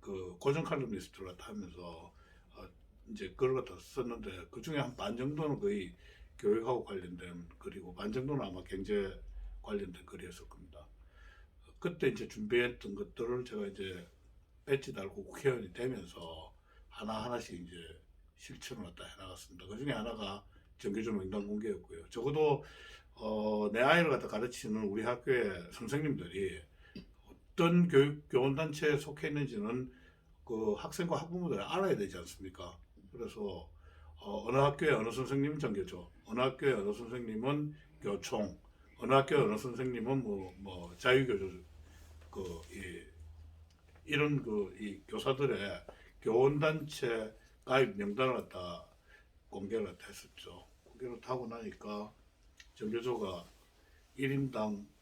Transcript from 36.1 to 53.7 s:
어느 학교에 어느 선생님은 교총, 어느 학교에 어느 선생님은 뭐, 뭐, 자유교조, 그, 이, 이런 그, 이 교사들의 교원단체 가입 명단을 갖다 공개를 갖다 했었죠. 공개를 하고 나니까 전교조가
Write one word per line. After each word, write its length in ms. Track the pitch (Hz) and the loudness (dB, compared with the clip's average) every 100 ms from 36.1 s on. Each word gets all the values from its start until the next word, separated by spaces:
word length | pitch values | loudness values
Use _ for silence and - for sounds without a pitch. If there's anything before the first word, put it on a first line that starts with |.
| - | -18
어느 160 | - 113 | -6 2
학교에 320 | 131 - 139 | 2 4 4
어느 180 | 117 101 | 4 2
선생님은 840 | 104 117 123 113 107 127 147 151 - - - | -2 -4 -6 -4 0 2 2 0 -6 -18 -6
교총, 580 | 104 101 - 113 101 87 - - - - | -4 -2 -2 -2 -2 -4 -18 -20 -20 -6
어느 160 | 120 | 6
학교에 280 | 135 135 147 | 6 8 6
어느 160 | 110 107 | 6 2
선생님은 640 | 131 117 127 120 113 135 | -2 -2 -2 -2 0 0
뭐, 320 | 113 101 92 92 | 0 -4 -6 -10
뭐, 400 | 98 92 87 87 | -10 -10 -12 0
자유교조, 540 | 127 127 127 101 95 90 - - - - - - - | 6 6 6 2 -2 -8 -16 -20 -20 -20 -20 -20 -14
그, 320 | - 90 85 - | -8 -8 -8 -10
이, 300 | 104 92 85 - - - - - - - - - - - | -12 -10 -10 -14 -18 -18 -18 -20 -20 -20 -20 -20 -20 -2
이런 360 | 147 147 139 | 2 4 2
그, 320 | 120 107 95 98 | 2 0 0 -4
이 220 | 104 95 - | -8 -8 -8
교사들의 800 | - 139 131 139 101 98 - - - - - | -2 0 2 2 2 -2 -6 -10 -18 -20 -4
교원단체 1120 | 117 113 135 147 156 156 143 - 123 113 110 - - - - | 4 8 8 8 4 2 -4 -2 0 0 -2 -10 -20 -18 4
가입 280 | 131 120 98 | 6 6 4
명단을 340 | 101 101 131 117 | -2 2 2 2
갖다 500 | 92 95 90 85 - - _ - - - _ | -4 -8 -8 -8 -12 -20 _ -20 -20 -20 _
공개를 340 | 98 98 113 | -10 -2 -2
갖다 220 | 101 87 - | -2 -6 -14
했었죠. 600 | 104 - - - 87 - - | -16 -16 -16 -16 -18 -20 -20
공개를 340 | - - 123 117 | -20 -10 -8 -8
하고 220 | - 175 113 | -4 -4 -2
나니까 640 | 117 107 - 104 104 107 - - _ - _ - | -6 -8 -8 -8 -6 -8 -14 -20 _ -20 _ -20
전교조가 760 | - 107 117 123 113 98 87 - - - | -8 -2 -2 0 0 -2 -4 -10 -20 -20